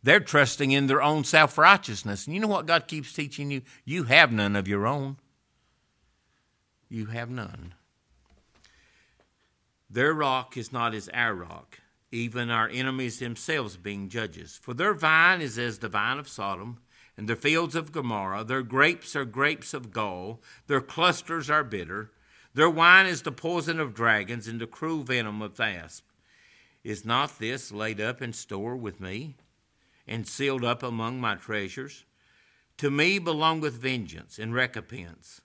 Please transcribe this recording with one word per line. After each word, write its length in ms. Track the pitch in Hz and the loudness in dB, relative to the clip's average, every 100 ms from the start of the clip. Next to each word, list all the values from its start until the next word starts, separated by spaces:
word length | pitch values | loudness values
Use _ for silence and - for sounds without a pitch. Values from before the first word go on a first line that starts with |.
They're 160 | 127 190 | 6 4
trusting 500 | 151 147 131 - 139 | 6 4 4 4 2
in 160 | 139 139 | 4 4
their 160 | 139 | 4
own 220 | 143 156 | 4 2
self-righteousness. 1000 | 139 156 151 - 160 196 - 104 107 - - | 4 6 6 8 8 8 2 -6 -6 -6 -6
And 80 | |
you 60 | 175 | -2
know 60 | 220 | 0
what 200 | 190 156 | 0 2
God 200 | 165 - | 0 0
keeps 260 | 160 135 | -10 -8
teaching 380 | - 147 - 143 | -8 -8 -6 -6
you? 120 | 139 127 - | -6 -8 -18
You 200 | - 160 | -8 -6
have 260 | 117 143 151 | 6 8 8
none 240 | 113 101 | 6 2
of 140 | 101 95 | 2 0
your 180 | 101 107 | 0 0
own. 300 | 143 135 135 _ _ _ _ _ _ _ _ _ _ _ _ _ _ _ _ _ | 0 -4 -8 _ _ _ _ _ _ _ _ _ _ _ _ _ _ _ _ _
You 180 | 113 107 | -10 -8
have 220 | 117 120 | -8 -8
none. 460 | 123 104 - 87 - _ _ _ _ _ _ _ _ _ _ _ _ _ _ _ _ _ _ _ _ _ | -8 -10 -12 -16 -20 _ _ _ _ _ _ _ _ _ _ _ _ _ _ _ _ _ _ _ _ _
Their 240 | 104 139 | 0 2
rock 420 | 160 143 131 123 127 | 2 0 0 -4 -10
is 160 | 110 | -8
not 220 | 127 117 | -2 -2
as 140 | 110 92 | -4 -8
our 260 | 117 117 | -2 -2
rock, 460 | 95 85 80 - - _ _ _ | -2 -10 -16 -20 -20 _ _ _
even 360 | 117 117 120 120 | -6 -6 -4 -2
our 200 | 117 113 | 0 0
enemies 500 | 123 131 131 123 113 | -2 -4 -2 -6 -6
themselves 580 | 120 113 - 156 110 90 | -8 -8 -4 -4 -4 -8
being 320 | 92 101 98 | -10 -8 -8
judges. 520 | 113 107 80 80 - | -6 -6 -10 -18 -18
For 100 | - | -12
their 220 | 123 190 | -2 0
vine 460 | 185 156 160 170 185 | 2 4 6 6 4
is 180 | 147 110 | 0 -2
as 220 | 120 113 | -4 -4
the 80 | 113 | -4
vine 320 | 104 110 135 | -2 -2 -4
of 80 | 147 | -8
Sodom, 500 | - 101 92 110 120 _ _ _ - | -6 -6 -6 -8 -14 _ _ _ -10
and 120 | 107 | -4
their 60 | 113 | -2
fields 380 | 147 160 170 | 2 2 0
of 160 | 160 156 | -4 -6
Gomorrah. 540 | 156 123 107 95 98 | -6 -4 -2 -2 -4
Their 180 | 110 131 | -4 -4
grapes 540 | 123 131 147 170 - 151 | -2 4 4 4 -6 -6
are 80 | |
grapes 500 | 131 113 143 156 - | -6 0 0 0 -8
of 160 | 147 120 | -12 -8
gall. 500 | 104 104 90 92 117 - - - | -6 -4 -6 -10 -12 -18 -20 -2
Their 120 | 139 | -2
clusters 680 | 135 - 175 - - 165 135 | -2 2 2 2 -4 -6 0
are 140 | 151 | -2
bitter. 480 | 135 101 82 98 110 _ _ _ _ | 0 -6 -8 -10 -12 _ _ _ _
Their 160 | 127 160 | 4 4
wine 360 | 156 165 185 190 | 8 10 10 8
is 160 | 156 | 0
the 80 | - | -6
poison 480 | 127 165 175 151 160 | -6 -2 -2 -2 -2
of 160 | 147 | -4
dragons 540 | 104 117 107 98 120 107 | 0 4 4 2 -8 -8
and 120 | 117 | -10
the 60 | 113 | -10
cruel 360 | - 160 160 | -8 -6 -6
venom 400 | 127 127 110 104 | -2 -2 -2 -6
of 180 | 107 - | -10 -4
asp. 440 | 110 90 82 - _ _ _ _ _ _ _ _ | -4 -4 -12 -18 _ _ _ _ _ _ _ _
Is 220 | - 107 | -10 -8
not 340 | 110 123 143 - | -2 0 -2 -4
this 320 | 113 131 - | -6 -6 -8
laid 300 | 104 110 107 | -6 -6 -4
up 220 | 107 123 | -6 -6
in 100 | 123 | -10
store 420 | 113 - 98 107 | -10 -10 -8 -6
with 260 | 127 110 87 | -8 -10 -10
me 360 | 92 101 156 123 _ _ _ _ _ _ - | -10 -10 -12 -16 _ _ _ _ _ _ -10
and 200 | 113 104 | -8 -8
sealed 380 | - 139 135 | -4 -2 0
up 180 | 120 120 | -2 -2
among 380 | 127 117 113 127 | -4 -6 -6 -4
my 140 | 120 | -4
treasures? 720 | 98 - 107 95 131 139 - _ _ _ _ _ _ _ - | -4 -4 -4 -4 -10 -14 -16 _ _ _ _ _ _ _ -4
To 120 | 143 | -2
me 280 | 143 165 196 | 2 2 2
belongeth 560 | 170 156 160 160 151 | -2 2 2 2 -2
vengeance 640 | 120 131 127 87 82 - - | -4 -4 -4 -6 -12 -16 -10
and 160 | 110 | -4
recompense. 880 | 120 127 113 85 95 85 82 - - | 0 0 -2 -12 -14 -14 -18 -20 -20